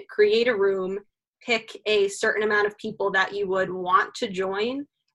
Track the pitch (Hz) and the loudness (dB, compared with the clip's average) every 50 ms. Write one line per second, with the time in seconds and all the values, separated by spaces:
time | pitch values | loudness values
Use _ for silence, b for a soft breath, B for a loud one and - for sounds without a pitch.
0 | - - - - 208 208 214 226 233 247 233 196 196 196 196 190 190 185 196 202 | -4 -4 2 4 4 6 6 4 2 2 2 2 2 2 0 0 -4 -4 -6 -8
1 | 208 _ _ _ _ _ _ _ - - 233 226 226 - - - - 214 214 208 | -10 _ _ _ _ _ _ _ -4 -2 -2 -2 -2 -6 -16 -8 -2 0 2 2
2 | 196 196 196 - - 220 - 202 214 214 214 208 208 208 208 - - 220 - - | 2 0 -2 -2 -2 -2 0 0 0 0 2 2 2 0 -2 -4 -10 -10 -6 -4
3 | 196 196 190 190 185 - 196 202 202 185 185 190 185 175 180 185 180 175 185 190 | -4 0 2 2 0 0 -2 -6 -4 -2 0 -2 -2 -2 -4 -6 -2 2 2 2
4 | 185 - - - 247 226 185 180 190 190 190 202 214 240 262 277 285 _ _ _ | 2 2 -4 -6 -6 -6 -4 -4 -4 -2 -2 -2 -2 -2 -4 -6 -8 _ _ _
5 | _ _ _ | _ _ _